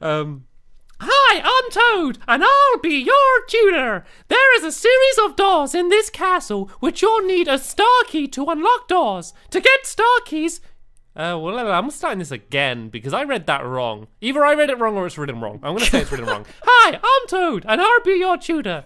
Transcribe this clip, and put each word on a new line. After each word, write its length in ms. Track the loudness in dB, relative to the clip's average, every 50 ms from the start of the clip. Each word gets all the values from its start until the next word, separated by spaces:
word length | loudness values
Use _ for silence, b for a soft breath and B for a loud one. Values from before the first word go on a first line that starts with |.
Um, 440 | -4 -4 -4 -4 -4 -8 -10 -14 -16 -20 _ -20 -20 -20 -20 -20 -20 _ -20 -14
Hi, 400 | -4 0 2 4 4 4 4 2 0
I'm 260 | 0 0 0 0 -2
Toad, 480 | 0 2 2 2 2 0 -2 -4 -6 -8 -2
and 160 | -2 0 2 4
I'll 380 | 4 4 4 4 4 2 0 -2
be 140 | -2 -4
your 500 | -2 0 2 2 4 4 4 4 2 0
tutor. 580 | 0 0 2 2 4 2 2 -2 -2 -4 -6 -8 b b b b
There 300 | b 2 4 4 6 4
is 80 | 4 2
a 80 | -2 -8
series 460 | -2 2 2 4 4 4 4 2 2 0
of 140 | 0 0
doors 360 | 0 2 2 2 2 0 -2 -2
in 160 | -2 0 2
this 200 | 2 2 2 0
castle, 600 | -6 -4 -2 0 0 0 -2 -4 -6 -6 -6 -8 B B
which 220 | -4 -4 -2 0 0
you'll 220 | 2 2 2 0
need 220 | 0 0 0 0
a 120 | 0 0 -2
star 440 | -2 -6 -2 0 2 4 4 4 2 0
key 180 | -2 -6 -6 -6
to 180 | -6 -6 -4
unlock 420 | -4 -4 -2 2 0 0 0 0 _
doors. 440 | 0 0 0 0 -2 -6 -8 -14 -18 b b b
To 100 | -6 0
get 260 | 4 4 4 4 0
star 320 | -4 -4 0 2 2 2 2 0
keys, 360 | -4 -8 -6 -6 -6 -6 -8 -18 -20 -20 -20 -20 -20 _ _ _ _ _
uh, 240 | -10 -8 -6 -6 -6
well, 180 | -8 -8 -6 -6 -4 -2
I'm 200 | -2 -2 -2 -4
starting 280 | -8 -6 -6 -6 -6 -6
this 120 | -8 -10
again 580 | -12 -14 _ _ -2 -2 -2 0 -2 -6 -10 -12
because 240 | -14 -12 -10 -6 -4
I 120 | -4 -4
read 220 | -4 -4 -6 -2
that 180 | -2 -4 -4 -2
wrong. 440 | -6 -6 -4 -4 -4 -4 -8 -12 -20 _ _
Either 240 | -6 -4 0 2 2
I 100 | 2 4
read 160 | 2 2 0
it 80 | 0 -2
wrong 180 | -2 -2 -2
or 100 | -2 -6
it's 120 | -6 -8 -10
written 220 | -10 -8 -8 -8
wrong. 200 | -8 -10 -10 -10 -10
I'm 120 | -8 -6
gonna 100 | -2 0
say 160 | 2 2 2
it's 100 | 0 -2
written 160 | -6 -8 -6
wrong. 200 | -6 -8 -8 -8 -16 -20
<laughs> 80 | -8 0
Hi, 340 | 4 6 6 6 6 4 -2 0
I'm 240 | 0 0 0 0 -2
Toad, 360 | -4 -2 -2 -2 -2 -4 -2 -2
and 120 | 0 2
I'll 220 | 2 2 2 2 2
be 120 | 2 0
your 220 | 0 2 0 -2
tutor. 480 | -2 -2 -6 -6 -4 -4 -6 -8 -8 -10